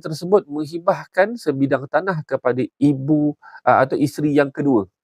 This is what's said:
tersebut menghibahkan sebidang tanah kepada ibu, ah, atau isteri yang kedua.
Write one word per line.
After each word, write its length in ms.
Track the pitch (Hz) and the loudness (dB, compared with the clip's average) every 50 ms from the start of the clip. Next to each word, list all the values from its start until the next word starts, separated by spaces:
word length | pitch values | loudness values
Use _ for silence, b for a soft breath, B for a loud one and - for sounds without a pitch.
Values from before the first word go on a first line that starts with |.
| - | -4
tersebut 400 | 165 156 - 170 175 202 196 - | -6 -8 -8 -2 2 2 2 2
menghibahkan 960 | 147 143 151 156 143 165 170 170 196 175 151 160 - _ 185 190 214 240 226 | 0 -6 -8 -8 -8 -8 -4 -2 -2 -2 -2 -6 -6 _ 0 0 0 -2 -4
sebidang 480 | - 156 139 135 139 131 139 127 135 | -4 -4 0 0 0 0 0 -2 -4
tanah 400 | - - 151 185 196 180 156 - | -4 -4 -2 -2 -2 -4 -4 -4
kepada 400 | - 135 127 - 127 123 127 127 - - _ 139 | -4 -6 -2 -2 -2 -2 -2 -4 -6 -2 _ 2
ibu, 560 | 147 143 135 135 147 156 151 147 147 147 B B B B B B | 2 2 0 0 0 2 2 2 0 -2 B B B B B B
ah, 240 | 123 120 107 131 | 2 4 4 4
atau 80 | 135 - | 2 0
isteri 400 | - 143 135 - - 151 151 143 | -2 -2 -2 -2 -2 -2 0 2
yang 160 | 147 143 135 | 2 2 0
kedua. 400 | - 156 143 139 131 107 95 - _ _ | -2 -2 0 2 2 2 0 -2 _ _